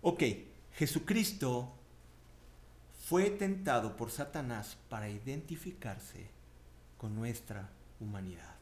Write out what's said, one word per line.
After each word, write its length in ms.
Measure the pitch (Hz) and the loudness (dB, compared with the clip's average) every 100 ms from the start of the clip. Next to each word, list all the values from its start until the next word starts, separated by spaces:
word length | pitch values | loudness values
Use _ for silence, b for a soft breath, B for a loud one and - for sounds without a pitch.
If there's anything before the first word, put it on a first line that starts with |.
Ok, 220 | 170 170 135 98 - - - | 4 6 4 4 -6 -18 -16
Jesucristo 1000 | - 151 160 - 208 214 - 131 123 127 - - - - - - - - - - - - - - | 0 2 2 4 4 4 2 2 2 0 -10 -20 -20 -20 -20 -20 -20 -20 -20 -20 -20 -20 -12 2
fue 220 | - 202 | 6 6
tentado 680 | 202 196 190 190 120 107 107 | 4 0 2 4 4 2 -2
por 160 | 113 | -4
Satanás 640 | - 143 160 131 113 104 - - | -2 -4 -2 -2 -4 -6 -12 -8
para 200 | 113 107 | -4 -4
identificarse 1200 | 104 120 143 156 160 185 185 110 95 - - 98 - - - - - - - | -4 -4 -6 -6 -8 -8 -8 -8 -8 -10 -14 -14 -16 -20 -20 -20 -20 -20 -10
con 160 | 110 | -6
nuestra 560 | 107 117 113 - 101 95 - - - | -2 -2 -4 -6 -10 -10 -14 -20 -12
humanidad. 560 | 107 104 92 85 - - | -8 -6 -6 -8 -14 -18